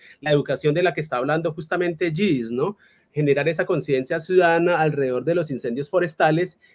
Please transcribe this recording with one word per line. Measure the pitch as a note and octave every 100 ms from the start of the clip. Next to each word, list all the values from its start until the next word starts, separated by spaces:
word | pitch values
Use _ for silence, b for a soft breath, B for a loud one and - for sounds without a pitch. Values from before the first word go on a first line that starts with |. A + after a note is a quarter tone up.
| B B
la | D3
educación | D3 C3+ C3 D3+
de | D3+
la | F3
que | E3+
está | D#3 B2
hablando | C3+ D#3+ E3
justamente | D#3+ D#3 F3+ F3 E3 F3
Gis, | D#3+ G3+ C3+ A2+
¿no? | A#2+ F3 - b b b
Generar | D3+ D3 C#3 D3
esa | E3 F3+
conciencia | E3 - C3 C3 E3
ciudadana | D#3+ F#3 E3+ E3 F3 E3
alrededor | D#3 C#3+ C3 B2+
de | C#3+ E3+
los | D#3
incendios | B2+ B2 B2 D3
forestales | F3+ F3 - D#3+ D#3 F3+ - b